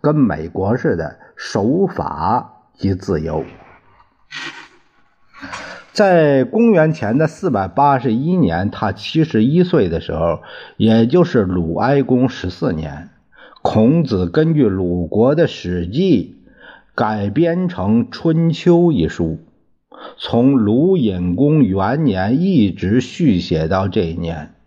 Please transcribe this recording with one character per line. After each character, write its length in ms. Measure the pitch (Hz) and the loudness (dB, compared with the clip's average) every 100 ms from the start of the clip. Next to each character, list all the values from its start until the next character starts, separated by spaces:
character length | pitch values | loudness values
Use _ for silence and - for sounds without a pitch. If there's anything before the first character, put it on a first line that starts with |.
跟 160 | 156 151 | 0 2
美 320 | 123 73 82 | 0 0 -8
国 280 | 98 95 123 | -6 -2 -2
似 200 | 165 90 | -2 -2
的， 220 | 78 - - - | -6 -10 -20 -18
守 500 | - 113 104 165 190 | -6 -2 0 0 -2
法 760 | - 165 73 85 120 - _ _ | -2 -8 -4 -2 -2 -4 _ _
即 200 | _ 98 | _ -4
自 260 | 92 - 85 | -4 -4 -4
由。 240 | 80 78 - - - _ _ _ _ _ _ - - - - _ _ _ _ _ _ - - - - - - | -2 -6 -8 -14 -20 _ _ _ _ _ _ -16 -16 -16 -20 _ _ _ _ _ _ -20 -18 -16 -16 -18 -18
在 500 | - 202 175 151 139 | 0 4 4 4 4
公 300 | 127 214 233 | 2 2 4
元 200 | 190 156 | 4 4
前 260 | 156 104 123 | 0 -2 0
的 100 | 156 | 0
四 220 | - 190 | -2 -2
百 180 | 110 95 | -2 -2
八 300 | 90 143 135 | 2 2 2
十 140 | 117 | 0
一 240 | 110 147 185 | -2 0 0
年， 340 | 117 82 98 | 2 0 -4
他 200 | - 107 | -4 -4
七 320 | 98 - 160 | -4 -4 -2
十 220 | 156 117 | 0 2
一 180 | 110 160 | 2 2
岁 260 | 180 160 92 | 2 2 0
的 120 | 80 | -2
时 120 | - | -6
候， 280 | 80 82 80 - - - _ | -2 -2 -2 -8 -20 -20 _
也 300 | 110 113 113 | 2 4 4
就 160 | 175 | 2
是 220 | 170 127 | 2 2
鲁 320 | 95 90 82 80 | 0 -2 -2 -2
哀 260 | 123 143 | 0 0
公 260 | 135 127 127 | 2 2 0
十 220 | - 90 | -2 -10
四 220 | - 135 | -6 -6
年， 380 | 80 78 73 87 _ _ _ - - | -6 -8 -12 -18 _ _ _ -20 -6
孔 400 | - 117 110 160 | -2 2 4 2
子 260 | 139 101 90 | 2 0 0
根 260 | 147 160 | 0 0
据 100 | 156 117 | 2 2
鲁 380 | 95 92 87 82 | 2 -2 -2 -2
国 300 | 104 120 151 | 2 2 2
的 100 | 156 | 0
史 400 | - 90 90 85 | -2 -6 -6 -4
记 560 | 117 190 131 78 - _ _ - - _ - | -2 2 2 0 -12 _ _ -20 -20 _ -4
改 340 | 110 107 101 | -2 -2 -4
编 380 | 101 170 170 180 | 0 0 0 -4
成 380 | 175 95 113 117 | -4 0 0 0
《春 400 | - 165 160 165 | -4 -2 0 0
秋》 260 | 160 - 170 175 | 0 2 4 4
一 140 | 135 80 | 2 -2
书， 320 | - 82 80 - _ _ _ _ - - - | -2 -4 -4 -12 _ _ _ _ -20 -20 -16
从 360 | - 117 131 | -2 2 4
鲁 420 | 139 104 117 170 190 | 4 2 2 2 2
隐 400 | 117 90 90 87 | 0 -2 -4 0
公 260 | 143 156 | 2 4
元 400 | 117 95 98 139 | 2 2 0 0
年 380 | 151 92 95 135 | 0 0 0 0
一 320 | 185 175 104 | 2 2 2
直 280 | 85 92 117 | 0 0 0
续 380 | - - 165 92 | -2 -2 0 0
写 300 | 82 85 80 | 0 -2 0
到 180 | 92 98 | -2 0
这 160 | 110 | -2
一 120 | 85 | -4
年。 400 | 85 85 82 73 _ | -4 -8 -8 -12 _